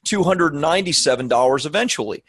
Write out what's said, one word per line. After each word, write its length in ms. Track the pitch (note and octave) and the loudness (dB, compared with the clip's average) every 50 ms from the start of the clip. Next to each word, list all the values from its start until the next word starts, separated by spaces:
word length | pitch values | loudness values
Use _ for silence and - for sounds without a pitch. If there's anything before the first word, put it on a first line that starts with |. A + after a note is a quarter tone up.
| - | -6
two 160 | - G#3+ G3+ | -2 0 0
hundred 320 | F3 F3 F#3+ F#3 E3+ E3 D3 | 2 2 2 2 2 0 0
ninety-seven 720 | C#3+ D3 D#3+ E3+ F#3+ G3 F3 D3+ - - C#3+ B2+ A#2+ C3 B2 | 0 0 0 0 0 0 0 -2 0 0 0 0 0 0 0
dollars 380 | B2 A#2+ B2+ B2+ C3+ C#3 B2 | 2 2 4 4 2 0 -2
eventually. 580 | D3+ D3+ G3+ A#3+ B3 - - A#2 G#2+ F#2+ - - | -2 -2 -2 -2 -2 -2 -4 -6 -6 -8 -10 -12